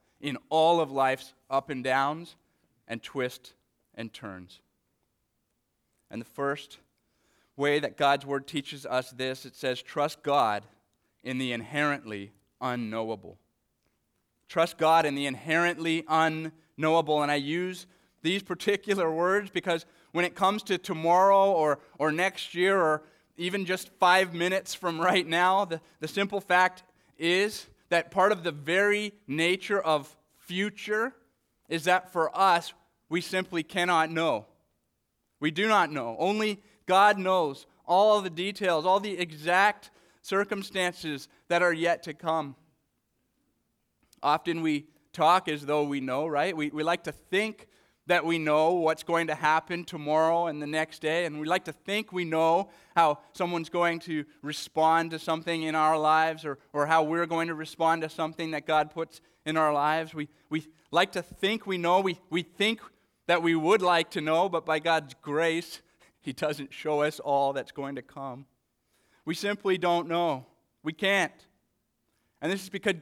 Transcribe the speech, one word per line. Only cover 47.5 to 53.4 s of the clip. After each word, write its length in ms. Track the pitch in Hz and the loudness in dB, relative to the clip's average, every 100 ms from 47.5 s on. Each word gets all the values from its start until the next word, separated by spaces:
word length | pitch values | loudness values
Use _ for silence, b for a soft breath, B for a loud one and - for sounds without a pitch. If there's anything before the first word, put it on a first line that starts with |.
| 214 - b b b - | -6 -20 b b b 0
that 180 | 175 160 | 0 2
we 120 | 170 | -2
know 360 | 156 151 156 | 2 2 4
what's 300 | 180 160 160 | 2 0 0
going 240 | - 170 165 | -2 -2 -2
to 80 | 151 | 0
happen 500 | 156 160 165 175 170 | 2 0 0 -8 -8
tomorrow 640 | 170 147 156 160 170 170 | -10 0 2 4 2 0
and 140 | 147 | -4
the 60 | 147 | -4
next 340 | 156 160 - | -4 -4 -4
day, 240 | 156 170 170 | -2 -2 -2
and 140 | 151 | -4
we 60 | 151 | -2
like 200 | 185 180 | -2 -4
to 60 | |
think 400 | - - 208 214 | -12 -6 -6 -4
we 140 | 180 170 | -6 -4
know 440 | 160 165 170 196 B B - | 2 4 2 0 B B 2
how 240 | 160 147 B | 2 2 B
someone's 380 | - | -6